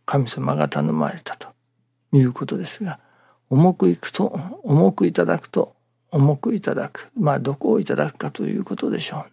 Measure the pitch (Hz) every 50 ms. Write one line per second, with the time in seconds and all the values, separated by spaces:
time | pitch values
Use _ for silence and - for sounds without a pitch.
0 | _ - - 143 127 113 - - 131 139 - 76 76 - - 71 73 - 73 78
1 | 73 - - - - - - - - - _ _ _ _ _ _ _ _ _ _
2 | _ - - 139 127 123 123 - 139 - - 190 180 - - - 214 175 151 -
3 | _ _ _ _ _ _ _ _ _ - 135 135 165 185 175 - 190 180 - -
4 | - - - - 196 - - 180 151 185 269 403 - 214 139 156 180 196 202 -
5 | - 175 - 180 175 - - 156 - - - 190 - - _ _ _ _ _ _
6 | _ _ - 143 139 151 147 139 - 240 233 190 - - - - - - _ -
7 | - - _ 254 175 147 139 139 127 139 139 - - - - - - - - -
8 | 147 151 - - - 147 - - - - - - - - - - - - - -
9 | 156 - - 147 - -